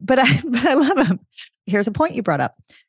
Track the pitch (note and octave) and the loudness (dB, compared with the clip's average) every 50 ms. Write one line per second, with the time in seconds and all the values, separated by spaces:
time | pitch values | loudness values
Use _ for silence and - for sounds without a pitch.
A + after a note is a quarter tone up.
0 | - F#3+ C4 C4 C4 C4+ - - - D#4 B3 A#3+ B3+ E4+ C4+ D4 D4 C#4 G4+ C4+ | -2 0 2 4 4 4 2 2 0 -2 -4 0 0 2 2 2 2 2 2 0
1 | B3+ E3+ F3+ - - _ _ - - - _ _ _ - F#3+ G3+ G3+ A3+ G#3 - | 0 0 0 -4 -6 _ _ -20 -20 -20 _ _ _ -2 -2 -2 -2 -2 -2 -2
2 | D#4 E4 - - G3 - D3+ C#3 C3 - - _ _ _ - _ _ | -4 -4 -4 -4 -4 -2 -2 -2 -2 -4 -6 _ _ _ -20 _ _